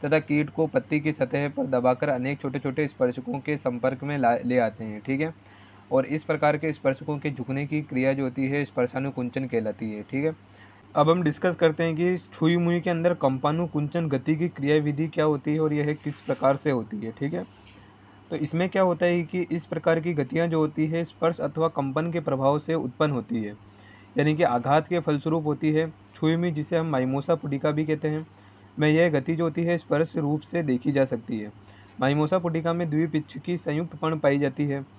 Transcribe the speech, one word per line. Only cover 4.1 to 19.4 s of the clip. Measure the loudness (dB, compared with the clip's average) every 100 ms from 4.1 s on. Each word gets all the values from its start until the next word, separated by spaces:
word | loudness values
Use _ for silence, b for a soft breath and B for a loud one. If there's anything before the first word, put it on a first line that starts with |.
| 0
ला, | 2 2
ले | 2 2
आते | 2 -2
हैं। | -10 -10
ठीक | -4 -2
है, | -2 -6 B B B B B
और | 0 0
इस | -4
प्रकार | -2 0 2 2
के | -2
स्पर्शकों | -2 -2 -2 -4 -4
के | -4
झुकने | -6 -6 -4 -2
की | -4
क्रिया | -2 0 0
जो | 0
होती | -2 -2 -2
है | -2 -2
स्पर्शानुकुंचन | -2 -2 -2 -6 -4 -4 -4 -2
कहलाती | -2 -2 -6 -8
है। | -8
ठीक | -6 -4 -4
है, | -4 -16 B B B B 2
अब | 4
हम | 4
discuss | 2 0 -2 2
करते | 2 2
हैं | -2 0
कि | 0 -2 -6
छुई | 0 2 4
मुई | 2 2
के | 0
अंदर | 0 2 2
कंपानुकुंचन | 0 2 0 0 -2 -2 -2 -2 0
गति | -2 0 0
की | 0
क्रियाविधि | -2 2 2 2 -2 -4
क्या | 0 0
होती | 0 0
है | 0
और | 0
यह | 0 -2 -2
किस | -6 -10
प्रकार | -6 2 2 4
से | 2
होती | 0 -2 -8
है। | -8
ठीक | -6 -4
है, | -4 -8 B B B B B B B -10
तो | -6
इसमें | -2 0 0
क्या | 2
होता | 2 4 2
है | 2
कि | 0 -2